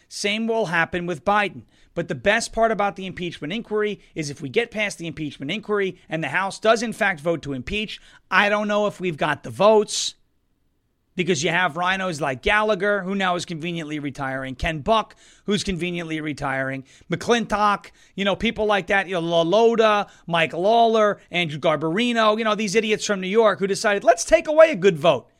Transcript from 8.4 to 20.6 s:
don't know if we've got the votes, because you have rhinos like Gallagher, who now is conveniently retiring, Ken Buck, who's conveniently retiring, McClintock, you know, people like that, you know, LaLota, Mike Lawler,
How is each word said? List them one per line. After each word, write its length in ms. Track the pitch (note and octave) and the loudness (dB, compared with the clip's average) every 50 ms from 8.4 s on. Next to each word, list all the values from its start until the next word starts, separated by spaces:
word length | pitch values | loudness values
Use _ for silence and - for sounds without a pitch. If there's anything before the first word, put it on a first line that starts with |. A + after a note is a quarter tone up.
| G#3 G3+ | 2 2
don't 180 | G#3 G#3 G#3+ G#3 | 2 0 0 0
know 200 | G#3 G#3 G#3 G3+ | 0 0 0 -2
if 120 | - - | -2 -4
we've 180 | F3 F#3 D#3+ C#3 | -4 -6 -4 -2
got 260 | F3 D#3 C#3+ - - | -2 -2 -2 -4 -6
the 60 | - | -8
votes, 640 | A#2 A2 F#3 G#3+ A3 G#3+ G#3+ G#3 - - - - - _ _ _ _ _ _ _ _ _ _ _ _ _ _ _ _ _ _ _ _ | -2 2 4 6 6 6 4 2 -2 -6 -6 -6 -8 _ _ _ _ _ _ _ _ _ _ _ _ _ _ _ _ _ _ _ _
because 280 | - F3+ D3+ F#3+ C3+ C#3 | -4 -2 -2 -2 -2 -2
you 60 | F3 | -2
have 260 | D#3+ F3 F#3 F3 C#3 | 0 0 0 0 -2
rhinos 460 | E3 F3+ F3+ F#3+ F#3+ F#3+ F#3 E3+ C3+ | -2 -2 -2 -2 -2 -4 -6 -6 -4
like 220 | D#3 C#3+ C3 B2 - | -4 -4 -4 -4 -2
Gallagher, 580 | G3+ G#3 G#3+ G#3+ G#3+ G#3+ F3+ F#3 G#3 G#3 G3+ | 0 0 2 2 2 0 0 0 0 -2 -2
who 140 | F3+ F3+ G3 | -2 -4 -4
now 200 | G3 G3 F#3 F3+ | -2 -2 -2 -2
is 80 | F3 D#3 | -2 -4
conveniently 520 | - F3 D#3 D3 F3 E3+ E3+ D#3+ D3 D3+ D3+ | -8 -10 -8 -8 -6 -6 -6 -8 -8 -8 -8
retiring, 560 | C#3+ D3 A#2+ - C#3 C3 C3 C3+ C3+ C3 C3 | -8 -8 -8 -8 -6 -6 -6 -6 -8 -10 -10
Ken 280 | - - E3+ D#3+ D#3 | -6 -6 -6 -4 -4
Buck, 340 | C3 - A3 A3 G3+ - - _ _ - - _ _ - | -2 0 0 0 0 -4 -10 _ _ -20 -20 _ _ -2
who's 160 | G3+ G3 - | -2 -2 -2
conveniently 580 | G3+ F#3+ E3 E3 F3+ F3 F3 E3+ D#3+ D#3+ D#3+ | -2 -4 -4 -4 -4 -6 -6 -6 -6 -6 -6
retiring, 640 | D3+ D#3 C#3 B2+ D3 C#3 C3+ C3+ C3+ C3 C3+ C3+ C3 _ - - _ - | -6 -6 -6 -6 -6 -4 -4 -4 -4 -4 -6 -8 -10 _ -20 -20 _ -8
McClintock, 760 | E3+ E3 - - A#3 A#3 A3 - G#3+ G3+ G#3 G#3 G3+ F#3+ - - - _ _ _ _ | -6 -4 0 0 0 0 0 0 -2 0 2 2 0 0 -4 -10 -20 _ _ _ _
you 100 | - G3 | -4 -2
know, 120 | G3+ F#3 | -2 0
people 320 | - - A3+ A#3 - G#3+ G#3 | 0 -2 -2 -2 0 0 2
like 180 | G#3 G3 E3+ - | 2 0 0 0
that, 200 | G3+ G3 F#3+ D#3+ | 0 0 0 0
you 120 | F#3+ F3 | -2 -4
know, 20 | E3 | -2
LaLota, 840 | E3+ E3+ E3+ E3 E3 F#3 G#3+ A#3 A3+ A#3 G#3+ A3+ A3 G#3+ G#3 F#3+ - - _ _ - | 2 2 2 4 4 4 6 6 6 6 4 4 4 4 2 0 -2 -8 _ _ -2
Mike 260 | E3+ E3+ D#3+ D#3 D#3 | 0 2 2 0 0
Lawler, 640 | D#3 | 0